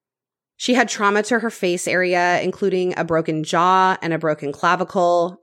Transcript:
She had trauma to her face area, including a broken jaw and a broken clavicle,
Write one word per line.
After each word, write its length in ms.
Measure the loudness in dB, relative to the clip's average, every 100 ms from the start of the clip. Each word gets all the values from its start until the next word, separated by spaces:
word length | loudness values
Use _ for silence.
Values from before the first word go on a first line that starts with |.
| _ _ _ _ _ -6
She 160 | 0
had 160 | 2 0
trauma 340 | 0 0 0
to 160 | 0 -2
her 100 | -2
face 380 | -4 -4 -2 -2
area, 540 | 0 0 2 2 0
including 520 | -2 -2 -2 0 -2 -2
a 80 | -2
broken 400 | -2 0 -4 -2
jaw 520 | 2 4 4 2 0
and 100 | -2
a 80 | -2
broken 320 | -2 -4 -6
clavicle, 880 | -2 0 0 -2 0 2 2 0 -4